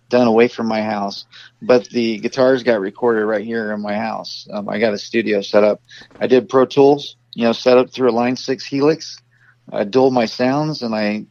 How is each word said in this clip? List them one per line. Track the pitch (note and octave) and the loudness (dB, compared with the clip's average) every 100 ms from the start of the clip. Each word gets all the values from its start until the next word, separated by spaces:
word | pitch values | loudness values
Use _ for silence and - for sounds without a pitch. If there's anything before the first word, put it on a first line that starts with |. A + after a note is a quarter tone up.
| - | -2
done | B2 A#2+ | 2 4
away | A2 A#2+ | 4 2
from | - A2+ | 0 -4
my | A2 | -4
house, | G#2+ G#2 G2+ - - - - _ | -4 -4 -6 -8 -16 -20 -20 _
but | A2 B2 - | 2 2 2
the | A#2+ A2+ G#2 | -4 -2 -4
guitars | A#2 C3+ B2+ C3 | -4 0 2 2
got | A#2 A2 | 0 0
recorded | F#2+ - A#2+ A2 G#2+ | -2 -2 -2 0 0
right | G#2+ | -2
here | A2+ A#2 G#2+ | -4 -6 -6
in | G#2 | -6
my | G#2 G#2 | -6 -6
house. | A2 G2 - - - | -6 -8 -12 -16 -12
Um, | G#2 G2+ | -10 -8
I | G#2 | -2
got | A2 | -2
a | G#2 | -2
studio | - A2+ G#2+ G#2 | -4 -4 0 -2
set | G2 G#2 | 2 2
up. | G#2 G2+ _ - - - | 4 0 _ -20 -20 -8
I | A2 | 2
did | B2+ G#2+ | 2 4
Pro | C3 | 2
Tools, | B2+ C#3+ C#3 C#3+ - - _ | 2 4 4 4 -2 -18 _
you | - | -2
know, | A#2 | 0
set | A2+ B2+ B2+ | 0 4 4
up | C3 | 4
through | B2 B2+ | 0 0
a | |
Line | A2+ A#2+ B2+ | 2 -2 -4
six | - B2+ - | -6 -8 -6
Helix. | C#3 D3 D#3+ - - _ _ _ _ - | 0 0 0 -6 -18 _ _ _ _ -8
I | G#2+ | -6
dualed | G#2 C3 C3 | -2 2 2
my | B2+ | 2
sounds, | A2+ - B2+ C#3+ D#3 D3 | -2 -2 -2 0 -4 -6
and | A#2+ | -6
I | A2 G#2 G#2 - | -4 -2 -4 -8